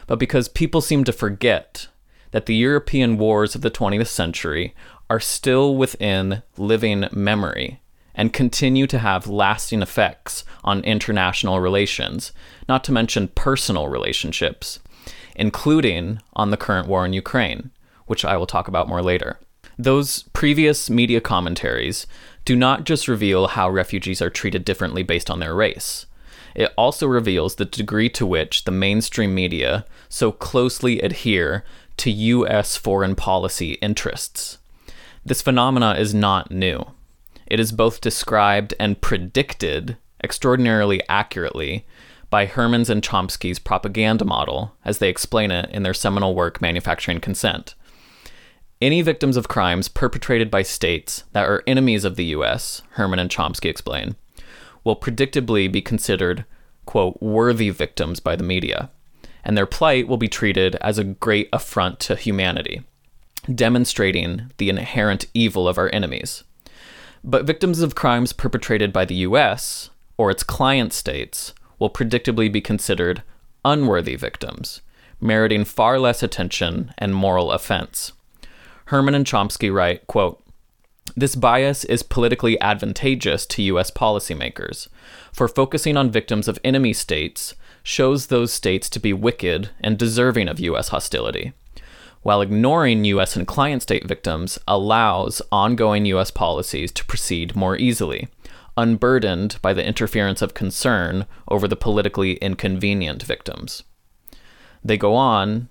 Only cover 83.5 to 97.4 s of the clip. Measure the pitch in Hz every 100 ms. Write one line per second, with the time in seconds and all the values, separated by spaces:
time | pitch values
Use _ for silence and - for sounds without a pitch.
83.5 | - 98 90 92 - 110 104 - 76 62
84.5 | - 50 - - - - - - - 120
85.5 | - 135 151 160 143 131 110 - 107 104
86.5 | 92 131 135 123 - - 78 80 - -
87.5 | - - - - - 131 143 - 123 120
88.5 | - 95 95 - 110 107 95 113 - 90
89.5 | 85 104 - 107 104 117 113 127 113 87
90.5 | 76 87 62 - - - - 57 - -
91.5 | - - - - - - - 104 104 98
92.5 | 107 127 165 139 110 104 98 95 - 90
93.5 | - 143 131 - 101 85 - 85 80 90
94.5 | - - 98 104 113 110 92 110 - -
95.5 | 101 107 120 110 104 104 92 95 - 87
96.5 | 76 - 69 85 - - - - 85